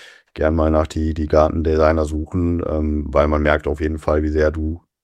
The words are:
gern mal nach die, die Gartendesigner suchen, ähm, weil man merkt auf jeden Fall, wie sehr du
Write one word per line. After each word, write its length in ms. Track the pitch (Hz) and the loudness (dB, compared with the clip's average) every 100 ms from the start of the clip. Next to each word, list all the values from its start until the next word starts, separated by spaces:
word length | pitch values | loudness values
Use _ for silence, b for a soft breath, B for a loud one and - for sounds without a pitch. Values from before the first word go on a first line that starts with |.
| B B B - | B B B -2
gern 200 | 78 82 | 0 2
mal 160 | 78 | 2
nach 160 | 78 76 | 2 0
die, 260 | - 78 76 | -2 -2 -2
die 120 | 76 | 2
Gartendesigner 800 | 78 78 80 78 78 78 80 78 | 4 4 2 0 2 2 2 -2
suchen, 580 | 78 76 90 85 85 - | -4 -4 -2 0 -2 -2
ähm, 380 | 78 76 76 73 | -2 -2 -2 -2
weil 180 | 71 76 | 0 2
man 120 | 76 | 2
merkt 240 | 73 76 78 | 2 0 -2
auf 140 | 73 | -4
jeden 180 | 78 76 | -4 -4
Fall, 240 | - 76 | -2 0
wie 60 | 76 | 0
sehr 220 | 78 76 | 0 0
du 300 | 78 78 82 _ _ | 0 -6 -8 _ _